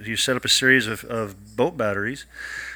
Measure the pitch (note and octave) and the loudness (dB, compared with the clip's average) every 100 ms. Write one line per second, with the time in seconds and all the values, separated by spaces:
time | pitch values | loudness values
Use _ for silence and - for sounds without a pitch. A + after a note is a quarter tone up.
0 | G#2+ A2 - B2 A#2 - C3 C3 A2 G#2+ | -6 -2 0 0 2 4 6 6 4 -4
1 | - A#2 G#2+ G2 G#2 G#2+ D3 D#3+ G#2+ G2+ | -6 -4 -6 -8 -10 0 0 0 -2 0
2 | G#2 C#3 - - - - - | -4 -6 -12 -16 -12 -10 -12